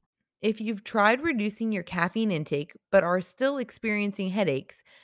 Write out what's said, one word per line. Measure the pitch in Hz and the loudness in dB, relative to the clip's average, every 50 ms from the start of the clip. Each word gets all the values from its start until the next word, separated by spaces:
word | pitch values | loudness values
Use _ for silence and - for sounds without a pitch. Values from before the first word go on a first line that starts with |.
| _ _ _ _ _ _ _ _ | _ _ _ _ _ _ _ _
If | 196 220 214 214 | -4 -4 -2 -2
you've | 214 220 220 196 - | -4 -6 -6 -6 -8
tried | - - 214 202 214 240 254 | -4 0 4 4 4 4 2
reducing | 302 339 285 214 202 214 208 - 226 220 214 | 0 -2 -2 0 -2 -2 -4 -4 -4 -2 -2
your | 185 170 | -4 -4
caffeine | - 175 180 170 185 - 220 226 214 | -6 -2 -2 -2 0 0 0 0 0
intake | 180 151 151 - 151 143 151 - - - _ _ | 0 -2 -2 -2 -2 -4 -4 -6 -12 -20 _ _
but | - 196 165 | 4 4 6
are | 175 180 185 | 4 2 0
still | 175 - - - 262 277 285 269 | -2 -6 -4 -2 0 0 0 -2
experiencing | 240 - - - - 220 208 208 208 202 202 - 190 185 | -4 -8 -8 -6 -4 -2 -2 0 -2 -2 -2 -4 -4 -2
headaches, | 185 214 196 156 135 135 - - - - _ _ - - | 0 0 0 0 0 -2 -4 -8 -16 -20 _ _ -20 -20